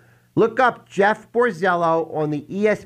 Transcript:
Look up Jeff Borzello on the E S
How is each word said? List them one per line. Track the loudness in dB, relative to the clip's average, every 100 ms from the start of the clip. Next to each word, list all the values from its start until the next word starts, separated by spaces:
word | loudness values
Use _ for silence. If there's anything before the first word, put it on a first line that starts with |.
| _ _ _
Look | 0 0 2
up | 0 0 -8
Jeff | 0 0 0 -4
Borzello | -2 -2 0 -2 0 0 0 -2
on | -4 -4
the | -4 -6
E | -2 0
S | -2